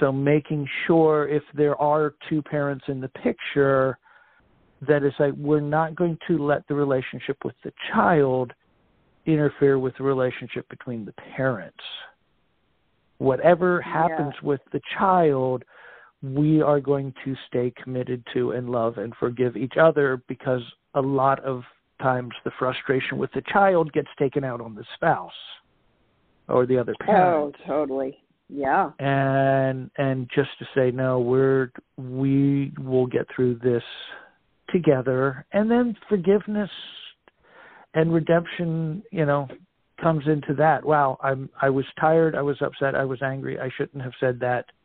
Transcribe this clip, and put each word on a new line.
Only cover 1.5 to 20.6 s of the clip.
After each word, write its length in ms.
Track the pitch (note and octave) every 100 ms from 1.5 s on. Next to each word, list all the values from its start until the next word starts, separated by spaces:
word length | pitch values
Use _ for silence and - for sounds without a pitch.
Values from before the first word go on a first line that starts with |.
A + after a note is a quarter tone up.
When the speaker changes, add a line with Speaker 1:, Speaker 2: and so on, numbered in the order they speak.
Speaker 1:
there 220 | C#3 D3 C#3
are 340 | D3 D3+ D3+ - -
two 140 | D#3
parents 440 | - D3+ C#3+ C3+ -
in 120 | C3
the 80 | C3
picture, 920 | - A#3+ A3+ - C#3+ C#3 C3+ C3 - _ _ _ _ _ _ _ _ C#3
that 140 | D3
it's 160 | C#3 -
like, 140 | C#3+
we're 260 | C#3 D3 D3+
not 340 | D3 D#3 D#3+
going 240 | D#3 F3 D#3+ -
to 120 | D#3+
let 280 | C#3+ C#3+ -
the 80 |
relationship 640 | D3 C#3 C3 - B2+ - -
with 100 | B2+ -
the 100 | - - -
child 600 | A3 G3 D#3+ C3+ B2+ B2 - _ _ _ _ _ _ -
interfere 520 | D3+ D3 - C#3 C3+
with 160 | C3 -
the 60 |
relationship 640 | C3+ C3 B2+ - B2 B2 -
between 360 | - - A#2
the 80 | G2 - - -
parents. 420 | C3 G#2+ - - - - - _ _ _ _ _ _ _ _ _ _ _
Whatever 640 | C3 B2+ D#3 F3 F3+ F3
Speaker 2:
Yeah. 80 | -
Speaker 1:
happens 420 | D#3 E3+ D#3+ D3 -
with 180 | C#3+ C#3 -
the 80 | D3 - -
child, 680 | G3 F#3 D#3+ C3+ C3 B2+ - - - - - _
we 380 | C3+ C3+ D3+ D#3
are 180 | D3+ C#3+
going 320 | C3+ C#3 C3+ -
to 120 | C3+ B2+ -
stay 240 | B2 B2 -
committed 420 | C3 B2+ B2 B2 -
to 200 | B2+ B2
and 180 | B2 A#2+
love 280 | B2 A2+ A#2
and 160 | A2+ -
forgive 400 | B2 A#2+ B2 A2
each 200 | B2+ D3+
other, 460 | E3 D3+ C#3 B2+ -
because 340 | B2+ C#3 B2+